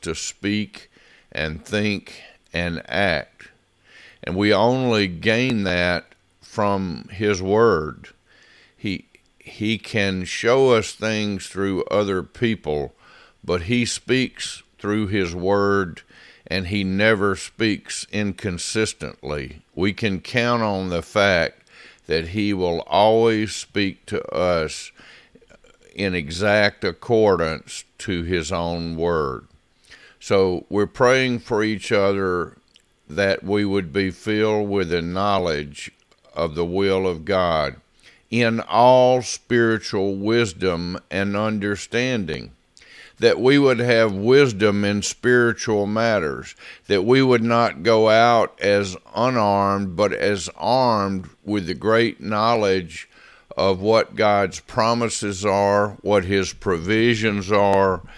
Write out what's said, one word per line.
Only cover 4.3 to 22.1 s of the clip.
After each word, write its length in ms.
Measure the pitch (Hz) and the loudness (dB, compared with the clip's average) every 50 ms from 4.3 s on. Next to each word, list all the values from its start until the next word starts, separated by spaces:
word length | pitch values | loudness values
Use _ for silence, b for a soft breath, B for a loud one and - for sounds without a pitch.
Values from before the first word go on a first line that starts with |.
| 90 | -2
we 160 | 95 104 104 101 | 0 2 2 4
only 540 | 95 110 120 127 131 127 123 113 107 101 | 4 4 2 2 2 0 0 0 0 0
gain 560 | 92 87 80 95 110 110 117 127 131 120 107 98 | -2 -4 -4 -2 0 0 0 0 0 -2 -2 -2
that 520 | 92 90 87 87 90 87 85 - _ _ _ _ _ _ _ | -2 0 0 0 0 -2 -2 -6 _ _ _ _ _ _ _
from 680 | _ - - 113 104 101 101 98 95 90 76 55 - - | _ -12 -6 -2 -2 0 0 -2 -4 -6 -8 -10 -12 -14
his 300 | 95 92 110 104 101 90 | -8 -4 -2 -2 -2 0
word. 680 | 95 95 104 110 117 113 95 78 78 76 - - - - - _ _ b b b b b b b b b b | 0 2 4 4 4 4 4 2 -2 -4 -10 -14 -20 -20 -20 _ _ b b b b b b b b b b
He, 280 | b - 104 92 - - _ _ _ _ _ _ | b -8 -6 -6 -6 -10 _ _ _ _ _ _
he 400 | _ - - - - 107 107 113 | _ -20 -18 -10 -6 -4 -4 -4
can 460 | 101 - - - 107 98 98 95 92 92 | -4 -6 -6 -4 -2 -2 -2 -2 -4 -6
show 480 | - - - - 117 127 135 135 131 | -8 -6 -2 0 2 4 4 4 4
us 220 | 120 110 104 - - | 4 2 2 -2 -8
things 540 | - 107 110 110 107 104 104 101 92 - | -6 -4 -4 -2 -2 -2 -4 -6 -8 -10
through 360 | - - 95 98 98 95 87 - | -10 -6 -4 -4 -2 -2 -4 -2
other 380 | - - 104 104 98 98 92 73 | -2 0 0 0 0 -2 -4 -6
people, 720 | - - - 123 113 110 - - 76 73 76 69 - _ b b b b b b b b b b | -8 -8 -4 -2 -2 -2 -4 -4 -4 -4 -4 -4 -8 _ b b b b b b b b b b
but 200 | - 87 87 85 | -4 -4 -4 -2
he 220 | 95 120 123 120 | -2 -2 -2 -2
speaks 800 | - - - - - 127 131 123 - - - - - - - - _ _ _ | -2 -6 -8 -4 -2 -2 0 -2 -4 -6 -10 -12 -12 -12 -14 -20 _ _ _
through 280 | - 101 104 110 107 | -6 -4 -2 -2 -2
his 260 | 92 104 101 92 85 85 | -2 -2 -2 -2 -2 -4
word, 680 | 90 90 95 101 101 101 101 98 98 95 85 76 - - B B B B B B B B | -4 -2 0 2 2 2 2 2 0 -2 -4 -8 -16 -20 B B B B B B B B
and 220 | B 87 95 90 | B -6 -6 -4
he 160 | 87 104 101 95 | -4 -4 -4 -2
never 540 | 92 95 98 107 110 110 95 101 101 95 | -2 0 2 2 2 2 2 0 -2 -2
speaks 680 | 92 - - _ - 113 110 98 - - - - - - - | -4 -8 -12 _ -2 -2 -2 -2 -2 -6 -10 -12 -12 -10 -8
inconsistently. 1500 | - 104 104 101 92 - - 101 87 87 - - - 113 110 104 - - 80 60 50 - - 71 73 73 65 65 73 78 _ _ - | -6 -4 -4 -4 -6 -6 -6 -8 -6 -6 -8 -6 -4 -2 -2 -4 -4 -8 -12 -14 -14 -12 -10 -8 -8 -8 -8 -10 -14 -20 _ _ -6
We 200 | - 92 104 95 | -4 -2 -2 -2
can 260 | - 113 104 95 85 | -2 -4 -4 -4 -6
count 420 | - - - 123 117 120 120 117 | -8 -6 -4 -2 0 0 0 0
on 280 | 113 107 98 92 95 92 | -2 -2 -2 -4 -4 -4
the 120 | 87 85 | -4 -6
fact 640 | - - - 107 98 101 92 85 80 - - _ _ B B B B B B B B | -6 -4 0 2 2 4 4 2 0 -2 -4 _ _ B B B B B B B B
that 240 | - | -4